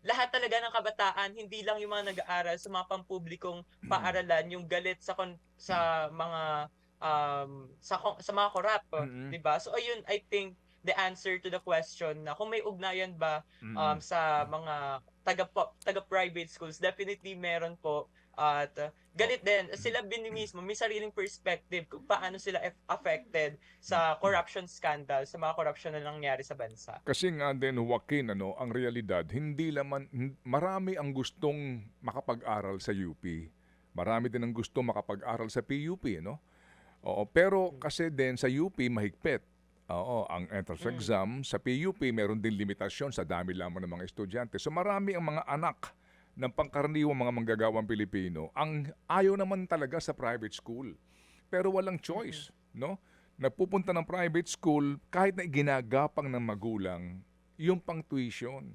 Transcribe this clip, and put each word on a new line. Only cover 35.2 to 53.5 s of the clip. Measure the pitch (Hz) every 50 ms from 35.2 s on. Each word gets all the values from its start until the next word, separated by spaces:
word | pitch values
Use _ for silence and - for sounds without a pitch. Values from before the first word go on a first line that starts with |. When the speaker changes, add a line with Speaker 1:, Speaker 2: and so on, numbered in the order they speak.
| 101 120 113 117 113 110
Speaker 2:
sa | - 131
P | 113 - 135 143 147 160
U | 185 190
P, | - 139 98 78 82
no? | 98 131 156 _ _ _ _ - - - - - - - _ -
Oo, | - - - 104
pero | 208 _ 160 180 196 196 190 185 180 143
Speaker 1:
Mm. | 131 -
Speaker 2:
kasi | 151 - - 170
din | 165 151 131 131 127 127 123
sa | -
U | 127 131 143 165 196
P, | - - 127
mahigpit. | 120 120 110 104 101 - - - 165 135 107 - _ _ _ _ _ _ _ _ -
Oo, | 87 87 92 127 123 113 98 -
ang | 85 90 90 85 104
entrance | 98 90 - 80 80 175
Speaker 1:
Mm. | 117 123
Speaker 2:
exam, | 123 107 95 110 95 95 104 120 135 135
sa | - - 98
P | - 127 127 135 170
U | 190
P, | 190 - 143 127 113
meron | 113 104 101 107 110
din | 98 113 107
limitasyon | 98 104 98 101 - 98 101 - - 139 139
sa | 117 - 90
dami | 76 90 85 90 90
lamang | 90 90 87 90 85 92 92
ng | 87 87 87
mga | 92
estudyante. | 95 - - 104 92 95 120 123 113 - 98
So, | - 147
marami | 156 170 185 208 202 196 202 202 190
ang | 175 165
mga | 156 151 156 - -
anak | 139 151 165 165 - _ - - - _ _ _ - - - _ _ -
ng | 127 127 -
pangkaraniwang | - 151 139 - 143 143 147 156 151 147 147 143 131
mga | 123 123 120
manggagawang | 120 113 113 113 107 110 113 110 110 110 104
Pilipino | 113 104 104 92 - 98 92 90 87 78 80 80 -
ang | - 151 156 156 151 139 147 - _ _ -
ayaw | 160 185 190 190 196
naman | 196 196 190 196 190 185
talaga | 175 175 160 143 127 151 165
sa | - - 147
private | - 127 117 117 117 110 107 -
school. | - _ - 117 123 135 113 80 - _ _ _ _ - - - - _ _
Pero | - 180 185 190 190
walang | 190 190 190 185 160
choice, | - - 165 208 233 - 170 151 147
Speaker 1:
Mm-hmm. | - _ _ _ _ - 117
Speaker 2:
no? | 127 156 190 - _ _ - - _ _ _
Nagpupunta | - 135 135